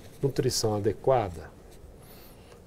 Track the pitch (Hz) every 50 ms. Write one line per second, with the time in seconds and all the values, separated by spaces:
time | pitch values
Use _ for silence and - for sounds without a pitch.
0 | - - - - - 135 - - - 127 - - - 107 107 104 98 104 92 -
1 | - 131 135 120 104 92 85 80 80 - - - - - - - - - - -
2 | - - - - - - - - - - - - -